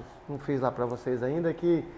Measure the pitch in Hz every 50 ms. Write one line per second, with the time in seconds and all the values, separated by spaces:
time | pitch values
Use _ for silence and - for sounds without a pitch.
0 | 110 - - - - - 143 139 - 156 143 127 127 123 120 120 123 117 123 120
1 | - 131 127 117 123 131 147 170 170 165 156 - 175 170 170 156 - - -